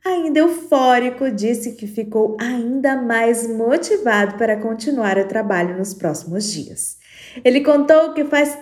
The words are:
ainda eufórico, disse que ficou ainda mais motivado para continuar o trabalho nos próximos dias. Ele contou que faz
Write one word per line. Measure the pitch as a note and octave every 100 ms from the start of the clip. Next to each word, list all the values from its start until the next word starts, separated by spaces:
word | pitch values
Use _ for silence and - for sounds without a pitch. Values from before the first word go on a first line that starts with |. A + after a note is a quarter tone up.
ainda | F#4+ F4+ D#4+ D4
eufórico, | E4+ E4+ - C#4 B3+ B3 B3 B3 C4+
disse | G3+ G#3+ A#3 B3
que | - G#3
ficou | - G#3+ A3+ A3 G#3+
ainda | A#3+ B3 A#3 C4+ C4+ C4
mais | A#3+ A3+ A#3 A#3 A3+
motivado | A3 A#3 D#4+ - G#4 A#3+ G#3 G3+ -
para | A3+ G#3+
continuar | A3+ A3 D4 C4+ G#3 F#3+
o | G3
trabalho | A3 G#3 F#3 F3 F#3
nos | F#3+
próximos | F#3+ E3 D3+ - F3+ G#3
dias. | D#3+ - - - - _ - - B3
Ele | B3 C4
contou | C#4+ D4 C#4+ D#4 D#4+
que | D#4
faz | C#4+ D4 D4 -